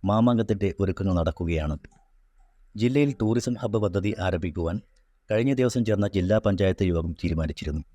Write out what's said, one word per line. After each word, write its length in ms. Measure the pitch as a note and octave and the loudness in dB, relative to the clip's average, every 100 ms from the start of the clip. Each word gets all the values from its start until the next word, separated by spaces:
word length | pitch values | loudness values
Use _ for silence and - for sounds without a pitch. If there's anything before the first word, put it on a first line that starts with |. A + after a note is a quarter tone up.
മാമാങ്കത്തിൻ്റെ 680 | G2 G#2+ A#2+ A#2+ G#2+ G#2 G2 - | 2 2 4 2 0 0 -2 -2
ഒരുക്കങ്ങൾ 340 | F#2+ F2+ G2 | -2 0 0
നടക്കുകയാണ്. 600 | F2+ D#2+ - E2+ E2 D2+ D2+ - _ _ _ _ _ _ _ _ G#2+ | 0 0 -2 -2 -2 -2 -6 -10 _ _ _ _ _ _ _ _ -2
ജില്ലയിൽ 360 | A#2 C3+ C#3+ C3 | 0 2 0 0
ടൂറിസം 340 | A2 A#2 A#2+ A#2 | 0 0 0 -4
ഹബ്ബ് 200 | A#2 A2 | -2 0
പദ്ധതി 300 | G2+ F#2+ G2 G#2 | 0 0 -2 -2
ആരംഭിക്കുവാൻ 600 | F#2 F2+ E2+ D#2 E2 F2+ - _ _ _ _ | -2 -2 -4 -4 -4 -4 -8 _ _ _ _
കഴിഞ്ഞ 220 | G#2+ B2+ | 0 2
ദിവസം 320 | C3 B2+ B2 A2 | 2 2 2 0
ചേർന്ന 240 | G#2 G2+ G2+ | 0 2 0
ജില്ലാ 240 | F2+ G#2+ G#2 | 2 2 2
പഞ്ചായത്ത് 380 | F#2+ G2 F#2 | 2 2 2
യോഗം 300 | F#2+ E2+ E2 | 0 0 -2
തീരുമാനിച്ചിരുന്നു. 720 | E2 E2+ D#2+ D#2 - - D2+ - | -4 -2 -2 -2 -4 -6 -6 -8